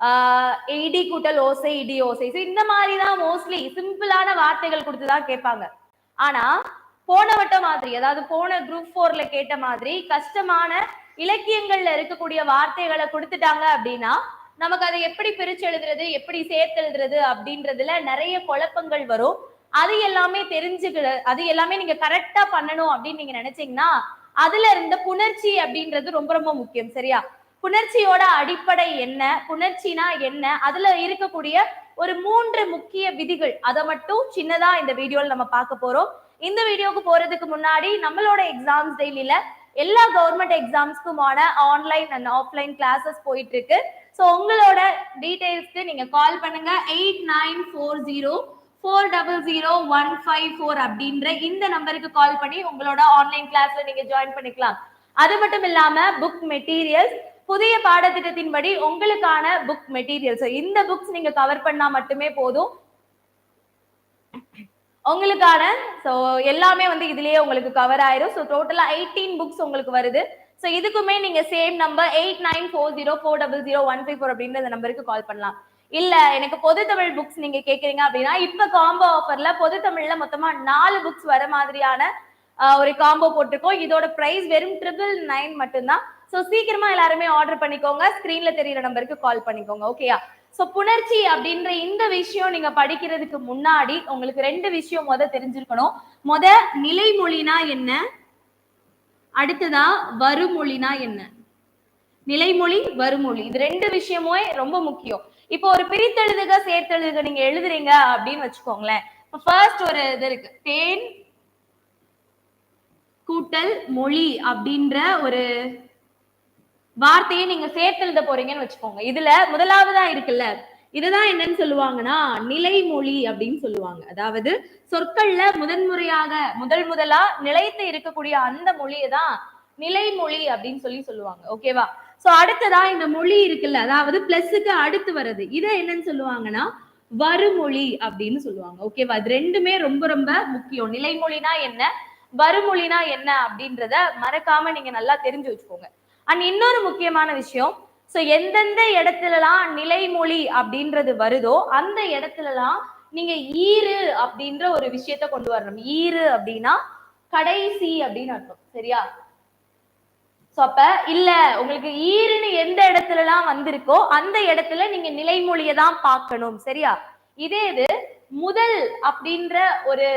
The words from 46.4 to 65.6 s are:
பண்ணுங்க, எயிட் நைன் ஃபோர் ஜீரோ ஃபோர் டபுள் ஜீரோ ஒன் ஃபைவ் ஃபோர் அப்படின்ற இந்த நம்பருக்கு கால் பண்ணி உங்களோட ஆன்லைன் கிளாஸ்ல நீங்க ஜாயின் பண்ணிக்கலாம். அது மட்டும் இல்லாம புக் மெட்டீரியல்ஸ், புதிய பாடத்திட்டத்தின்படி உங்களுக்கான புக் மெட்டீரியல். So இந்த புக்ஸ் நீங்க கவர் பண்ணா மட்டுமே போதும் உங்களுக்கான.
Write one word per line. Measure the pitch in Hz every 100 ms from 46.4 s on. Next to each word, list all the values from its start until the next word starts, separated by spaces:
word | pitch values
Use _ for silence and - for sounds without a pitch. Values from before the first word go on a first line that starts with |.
பண்ணுங்க, | 320 320 330 359 311
எயிட் | 330 381 381 330
நைன் | 302 320 339
ஃபோர் | 359 302 294 294
ஜீரோ | 285 285 277 370 - - _ _
ஃபோர் | 381 392 403
டபுள் | 349 339 349
ஜீரோ | 302 320 320 349 294
ஒன் | 285 294 294
ஃபைவ் | 339 311 320
ஃபோர் | 320 302 285
அப்படின்ற | 247 214 277 277 302 320
இந்த | 330 381 392
நம்பருக்கு | 330 311 320 320
கால் | 302 285 285
பண்ணி | 277 349
உங்களோட | 349 269 285 277 302
ஆன்லைன் | 285 277 294 285
கிளாஸ்ல | 285 277 277 277
நீங்க | 269 269
ஜாயின் | 269 269 269
பண்ணிக்கலாம். | 254 254 240 - - _ _ -
அது | 320 415
மட்டும் | 415 415 359
இல்லாம | 330 311 311 381 262
புக் | 320 - 320
மெட்டீரியல்ஸ், | 285 - 320 320 311 415 - - _ -
புதிய | 392 453 440
பாடத்திட்டத்தின்படி | 403 349 359 359 339 339 320 294 349 349
உங்களுக்கான | 302 320 415 415 349 311 320 359
புக் | 262 302 -
மெட்டீரியல். | 254 254 285 262 226
So | 240
இந்த | 262 359 403
புக்ஸ் | 392 392 415 349
நீங்க | 302
கவர் | 285 269 285 311
பண்ணா | 294 277
மட்டுமே | 269 262 277 294
போதும் | 277 254 269 440 - _ _ _ _ _ _ _ _ _ _ _ _ _ _ _ 247 _ - 202 _ _ _
உங்களுக்கான. | 269 349 392 392 359 320